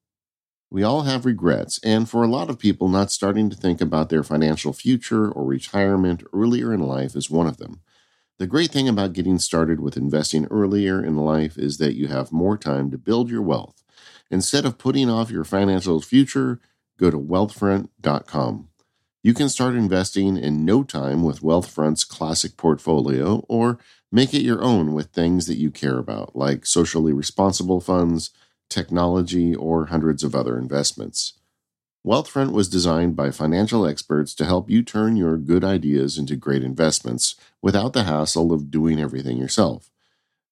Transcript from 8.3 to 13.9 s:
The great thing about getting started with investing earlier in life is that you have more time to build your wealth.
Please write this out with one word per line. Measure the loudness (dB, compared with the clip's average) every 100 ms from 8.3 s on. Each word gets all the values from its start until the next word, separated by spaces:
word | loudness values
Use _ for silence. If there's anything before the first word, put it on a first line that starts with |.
| -8
The | -2
great | 0 0
thing | 0 2
about | 2 0
getting | 0 0 0
started | 0 0 2 0
with | -2 -4
investing | -2 0 0 -2 0
earlier | 0 2 2 0 0 0
in | 0
life | 0 0 -2 -2
is | -4 -2
that | -2
you | -2 -4
have | -4 -4
more | 0 0 0
time | -2 -2 -2
to | -4
build | -2 0 0
your | -2
wealth. | -2 -2 -6 _ _